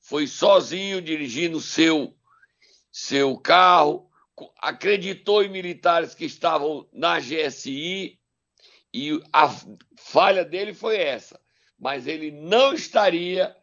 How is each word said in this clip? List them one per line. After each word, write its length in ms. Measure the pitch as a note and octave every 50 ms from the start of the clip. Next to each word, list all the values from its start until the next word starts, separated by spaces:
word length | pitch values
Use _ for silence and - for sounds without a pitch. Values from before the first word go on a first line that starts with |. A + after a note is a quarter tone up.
Foi 260 | _ - - D3+ D3+ C3
sozinho 720 | - - - G#3 G3 F#3 D#3+ A2+ D3+ F#3 G3 G3 G3 F#3
dirigindo 580 | F3 D#3 D#3+ D#3 D3 C3 A2 C3+ E3+ E3+ D#3+ D3+
seu, 520 | - - - - D#3+ D#3+ D#3+ D3+ C3 - _ _ _ _ _ _ _ _ _ _ _ _ _ _ _ _
seu 460 | _ - - - - C#3 C#3 C3+ B2+ -
carro, 720 | _ - E3 F3+ F#3 F#3 F3+ F3 D#3 D3 D3+ - - _ _ _ _ _ _
co-, 160 | - - - _ _
acreditou 800 | - C#3+ D3+ A#2+ - F#3 G#3 G3 F3 G3 F#3+ F#3 _ - G#3 G#3
em 80 | G3+ G3+
militares 640 | F#3+ F#3+ F3+ F3+ E3+ C3+ - F3 E3+ E3+ E3 C#3 -
que 120 | _ -
estavam 600 | C#3+ - - - E3+ D#3+ D3+ C#3+ D3+ D#3 C#3 - _ _
na 260 | - D3 E3+ E3+ D#3+
G 200 | C#3 A#2+ D3 D#3+
S 300 | D#3 C#3+ B2+ - - C3+
I 480 | C3+ C#3 D3+ E3+ F#3 G3 F#3+ - _ _ _ _ _ _ _ _ _ _ _ _ _ _ _ _ _
e 280 | A#2+ C#3+ D3+ D#3 - - _
a 160 | - D3+ D3+ C#3
f-, 180 | A2 - - - G#2+ - _ _ _ _
falha 460 | - - - D#3 F3+ G3 G3 F#3 E3+
dele 300 | D3+ D#3 F#3 G3+ G#3 G3
foi 240 | - G#3 A3+ A3 G3+
essa. 420 | F3 D3 B2+ A2 - - - - _ _ _ _ _ _ _ _
Mas 280 | - B2+ C#3+ C#3 B2+ C3+
ele 220 | D#3+ D#3 D#3 D3+
não 440 | D3 D3 D3+ E3 G3 A#3 C4 C#4 C#4
estaria 840 | D#4+ - - - A#3+ G#3 F#3+ F3 E3+ F3 F3+ F3+ F#3 F#3 F3+ - _